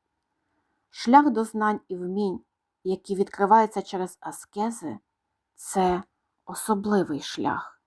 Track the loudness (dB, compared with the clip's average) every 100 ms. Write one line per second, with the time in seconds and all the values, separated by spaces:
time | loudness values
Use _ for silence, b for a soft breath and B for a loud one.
0 | _ _ _ _ _ _ _ _ _ -8
1 | 6 6 6 2 -2 -2 -2 -2 -6 -8
2 | -6 -2 -2 -4 _ _ _ _ -6 -6
3 | -4 -4 -2 0 4 6 4 -2 -6 -6
4 | -6 -8 -12 -12 -10 -6 -6 -6 -10 -12
5 | _ _ _ _ _ -10 -4 0 2 0
6 | -6 _ _ _ -12 -6 -2 -2 2 0
7 | 0 -4 -8 -6 -4 -4 -8 -18